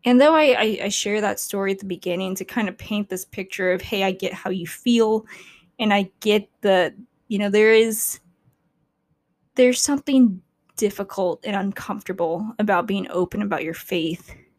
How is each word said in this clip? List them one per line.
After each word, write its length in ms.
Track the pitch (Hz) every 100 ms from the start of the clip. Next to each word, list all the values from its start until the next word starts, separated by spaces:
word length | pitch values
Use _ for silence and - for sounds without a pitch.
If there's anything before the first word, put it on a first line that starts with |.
And 160 | - 247
though 160 | 285 320
I, 240 | 302 247
I, 200 | 220 214
I 60 | 202
share 320 | 202 208 214
that 180 | 208 202
story 320 | - 202 196
at 80 | 196
the 60 | 196
beginning 500 | 175 185 175 190 190
to 80 |
kind 240 | 185 - 214
of 100 | 208
paint 300 | - 208 202
this 160 | 185
picture 480 | - - 190 - 185
of, 100 | 180
hey, 220 | - 208
I 80 | 190
get 220 | 190 185
how 160 | 190 -
you 180 | 190 170
feel, 580 | - - 240 220 220 220 - - - _ _
and 140 | 220
I 180 | 202 196 _
get 300 | 220 208 202 _
the, 340 | 208 190 165 - 233 _ _
you 100 | 202
know, 100 | 208
there 220 | 202 220
is, 480 | 220 226 220 - - _ _ _ _ _ _ _ _ _ _ _ _ _ -
there's 260 | 247 247
something 600 | - 285 - 269 240 185 _ _ _ -
difficult 640 | 208 202 196 - 185 - -
and 100 | 202
uncomfortable 1000 | 196 196 - 208 - 190 170 170 214 -
about 280 | 214 185 233
being 220 | 196 185
open 320 | 175 180 208
about 220 | 202 170
your 100 | 156
faith. 600 | 165 - 180 160 170 - - _